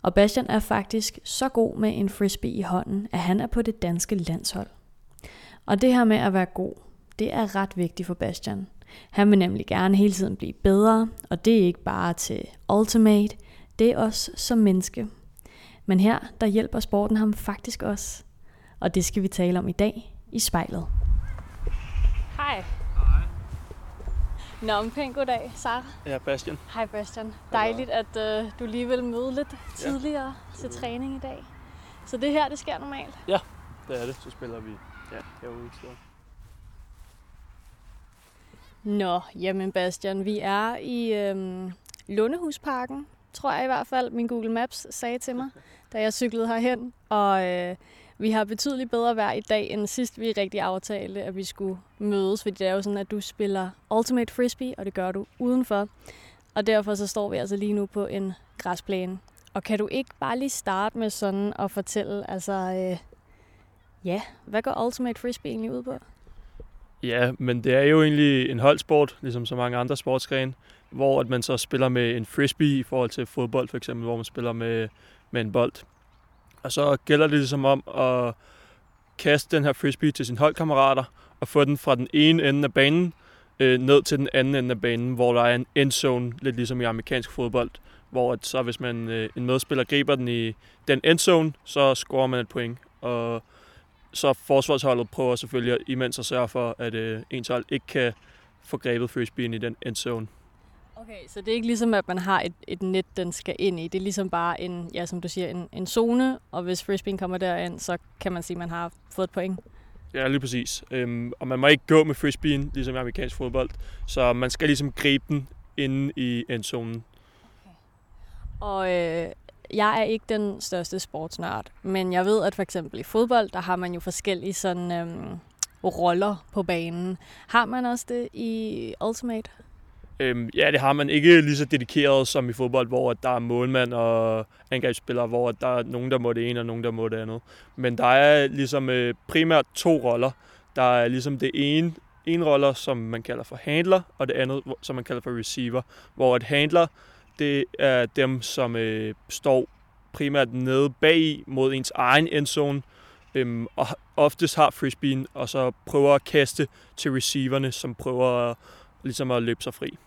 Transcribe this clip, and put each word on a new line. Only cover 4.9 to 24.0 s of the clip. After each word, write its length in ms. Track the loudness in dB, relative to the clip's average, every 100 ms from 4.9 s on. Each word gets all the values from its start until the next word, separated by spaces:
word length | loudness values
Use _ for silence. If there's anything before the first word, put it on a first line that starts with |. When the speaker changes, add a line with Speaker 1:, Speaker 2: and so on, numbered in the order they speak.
| -20 -20 -20 -20 -20 -20 -20 -2
Speaker 1:
Og 140 | 2
det 140 | 6
her 100 | 6
med 120 | 6 4
at 160 | 4
være 140 | 2 0
god, 280 | -4 -8 -8 -20 -20 _ -6
det 140 | -4
er 220 | -2 -2 -2
ret 200 | -4 -2
vigtigt 300 | -4 -4 -8
for 80 |
Bastian. 520 | -4 -4 -4 -8 -8 -10 -16 -20 -20 -6
Han 200 | 4 6
vil 80 | 6
nemlig 280 | 4 -2 -2
gerne 300 | 0 4 6
hele 160 | 4
tiden 240 | 4 -4 -4
blive 160 | -8
bedre, 560 | 0 4 6 6 4 2 -4 -8
og 140 | 0
det 140 | 4 6
er 60 | 6
ikke 160 | 2
bare 280 | -4 -2 -2
til 300 | -2 -6 -8 -10 -16 0
Ultimate, 680 | 2 4 6 8 8 4 -2 -18 -20 -20 2
det 120 | 4
er 80 | 4
også 320 | 0 -2 -6
som 240 | -6 0 4
menneske. 480 | 6 4 0 -6 -8 -10 -20 -20 -20 -20 -20 -14 0
Men 140 | 4
her, 180 | 4 2 -4 -2
der 60 | 2
hjælper 340 | 2 0 -4
sporten 360 | 0 0 2 2
ham 160 | 2
faktisk 500 | 0 -6 -8 -10 -8
også. 420 | -6 -6 -8 -12 -18 -20 -20 -20 -20 -6
Og 140 | -2
det 100 | 0
skal 180 | 0 0
vi 60 | -2
tale 300 | 0 0 2
om 100 | -2
i 40 |
dag 440 | 0 0 -2 -16 -20 -10
i 60 | -4
Spejlet. 480 | 0 0 -2 -6 -2 0 2 2 0 -10 -12 -8 -4 -4 -4 0 2 2 -4 -4
Hej. 280 | -4 -4 -6 -6 0 4
Speaker 2:
Hej. 260 | 6 6 4 -6 -10 -14 -14 -16 -18 -14